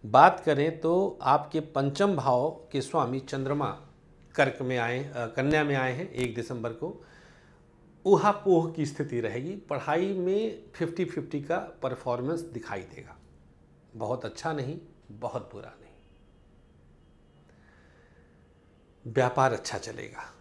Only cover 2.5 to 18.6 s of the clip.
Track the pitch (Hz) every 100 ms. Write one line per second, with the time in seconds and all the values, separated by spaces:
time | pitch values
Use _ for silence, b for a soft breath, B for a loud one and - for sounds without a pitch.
2.5 | - - 143 131 165 120 131 131 135 135
3.5 | 143 123 98 - - - - - - 135
4.5 | - 127 123 117 123 139 127 117 - 135
5.5 | 156 147 139 131 127 185 123 123 113 110
6.5 | 123 117 113 165 208 B B B B B
7.5 | B - _ - - 190 196 208 202 196
8.5 | 170 160 160 143 - 143 120 113 113 147
9.5 | 196 - 143 151 160 190 190 180 202 220
10.5 | - - - 170 170 180 - - 147 139
11.5 | 175 - - 131 120 131 120 131 170 165
12.5 | 120 - 98 90 - - - - - -
13.5 | - - _ _ 113 107 127 107 - 160
14.5 | 151 127 170 - - - 104 120 123 92
15.5 | 104 - - - - - - - - -
16.5 | - _ - - - - - _ _ _
17.5 | b b b b b b b b b b
18.5 | b